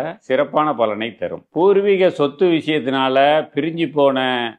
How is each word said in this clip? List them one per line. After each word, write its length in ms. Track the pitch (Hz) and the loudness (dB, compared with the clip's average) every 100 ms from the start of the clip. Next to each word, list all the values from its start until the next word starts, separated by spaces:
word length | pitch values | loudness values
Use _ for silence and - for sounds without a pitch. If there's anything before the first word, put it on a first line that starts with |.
| 151 185 | -4 -10
சிறப்பான 480 | - 131 147 160 151 123 | -4 -2 0 0 0 0
பலனை 320 | 113 104 117 - | -2 -2 -8 -8
தரும். 260 | 87 - _ | -8 -8 _
பூர்வீக 580 | 156 190 196 202 190 185 | 0 2 4 2 2 2
சொத்து 360 | - 143 139 185 | 0 -2 0 2
விஷயத்தினால 680 | 160 151 156 123 135 135 131 143 156 - | 2 0 -4 -2 -2 0 2 4 2 -2
பிரிஞ்சு 400 | 147 156 165 156 | -4 -4 -4 -4
போன 380 | 143 139 131 131 123 117 | 2 2 2 -2 -2 -4